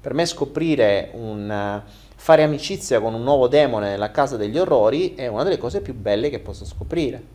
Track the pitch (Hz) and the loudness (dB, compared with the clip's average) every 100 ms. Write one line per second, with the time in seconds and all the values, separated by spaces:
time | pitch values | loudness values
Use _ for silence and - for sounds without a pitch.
0 | - 131 170 - 143 151 165 147 110 101 | -6 -2 -2 -2 -4 -2 0 4 4 2
1 | - 117 113 107 101 104 101 101 - - | -2 -10 -10 -8 -6 -4 -4 -6 -10 -20
2 | - - - 160 151 143 - 190 - 120 | -20 -12 4 6 6 0 -4 -8 0 0
3 | 110 113 120 143 123 147 143 113 101 98 | 0 -2 2 4 6 6 4 2 -2 -2
4 | 104 - 135 123 104 131 185 139 107 139 | -2 0 -2 0 -2 -2 2 4 4 2
5 | 180 - 127 107 160 165 120 190 - 120 | -2 -4 -6 -2 -2 -2 -2 -6 -8 -8
6 | 104 104 139 123 - 95 101 - - 165 | -2 0 0 -4 -10 -12 -12 -12 -6 -2
7 | 147 123 - | -2 -4 -14